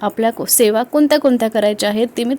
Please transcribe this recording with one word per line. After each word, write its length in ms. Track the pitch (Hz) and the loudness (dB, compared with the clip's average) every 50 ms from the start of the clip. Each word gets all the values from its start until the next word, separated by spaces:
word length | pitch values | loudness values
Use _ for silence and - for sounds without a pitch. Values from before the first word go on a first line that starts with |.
| 214 | -8
आपल्या 300 | 208 - - 220 226 - | -6 -4 -2 -2 -2 -2
को-, 120 | - - | -4 -6
सेवा 380 | - - - 240 208 214 220 247 | -2 0 2 2 2 2 0 -2
कोणत्या 360 | - - 294 302 285 302 302 | 0 0 2 2 2 2 2
कोणत्या 320 | - 277 247 240 233 220 | 2 2 2 2 0 0
करायच्या 380 | 220 226 208 208 214 208 208 208 | 0 0 0 0 0 -2 -4 -4
आहेत, 180 | 208 214 233 233 - | -2 -2 -2 -2 -2
ते 80 | - 233 | -4 -4
मी 100 | 233 277 | -4 -4